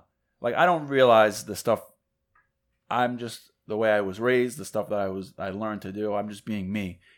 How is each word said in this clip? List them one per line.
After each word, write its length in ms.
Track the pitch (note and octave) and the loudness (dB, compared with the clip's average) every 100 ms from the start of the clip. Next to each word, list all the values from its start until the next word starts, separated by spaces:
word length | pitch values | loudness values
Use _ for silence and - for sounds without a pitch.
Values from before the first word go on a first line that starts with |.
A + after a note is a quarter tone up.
| - _ _ _ | -16 _ _ _
like, 140 | A#2+ A#2+ | -4 2
I 100 | F3 | 2
don't 220 | E3 C#3+ | 2 0
realize 580 | C3+ B2+ A2+ G#2+ G2+ - | 4 8 8 6 2 -8
the 100 | F#2+ | -6
stuff, 260 | - G#2+ - _ _ _ _ _ _ _ _ _ - | -2 -2 -2 _ _ _ _ _ _ _ _ _ -6
I'm 280 | A#2+ B2 A#2+ | -2 -2 -2
just, 340 | A#2 - - _ - | -10 -12 -18 _ -8
the 100 | G#2+ | 0
way 140 | A2 | 2
I 100 | G#2+ | 2
was 180 | G2 F#2+ | 0 -2
raised, 380 | A#2+ B2+ B2 A2+ | 2 2 2 -4
the 80 | F#2+ | -8
stuff 240 | G#2+ G2+ | -6 -4
that 100 | G#2 | -2
I 100 | G2 | -2
was, 240 | F#2+ F#2 - | -4 -10 -10
I 120 | G2 | -8
learned 320 | F#2+ A2 G#2 | -6 -6 -6
to 80 | G2 | -8
do, 220 | G2 G#2+ | -6 -4
I'm 160 | G2+ G#2+ | -4 -6
just 160 | G2+ - | -10 -8
being 260 | G#2+ F#2 | -6 -4
me. 280 | G#2+ F#2+ E2 _ | -4 -6 -10 _